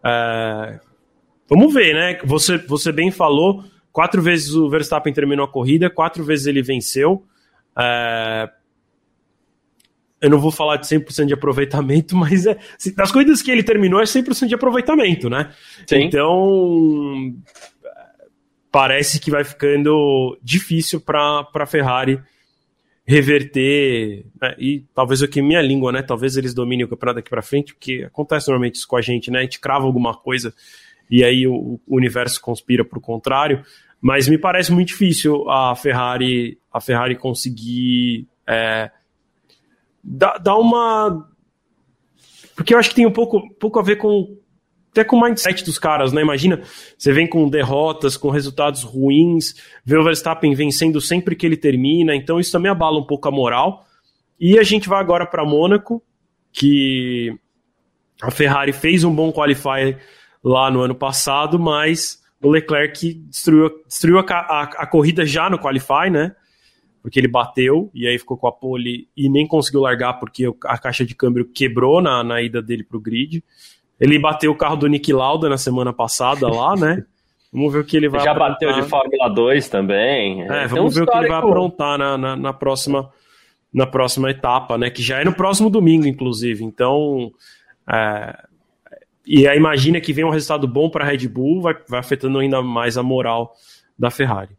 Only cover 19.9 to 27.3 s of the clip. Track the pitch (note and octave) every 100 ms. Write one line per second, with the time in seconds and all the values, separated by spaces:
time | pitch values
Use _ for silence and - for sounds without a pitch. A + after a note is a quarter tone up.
19.9 | D3+ D3 C3+ B2+ - A#2+ D#3+ G3 E3 D#3+
20.9 | D#3+ - D3+ D3 D3 C#3+ D3+ C#3+ D#3 C3+
21.9 | B2+ C3 C3+ C3+ _ _ _ _ _ _
22.9 | _ - D3 C3+ C#3+ C3+ C3+ C3+ C#3+ C#3
23.9 | A#2+ G#2+ G2+ - _ B2+ - C3 C#3+ C3
24.9 | - B2+ C3 C#3 C#3+ C#3 E3+ C#3 C3+ B2+
25.9 | B2+ C3+ A#2+ C3 C3 B2+ A#2+ B2 B2 A#2+
26.9 | A#2 B2 A#2 -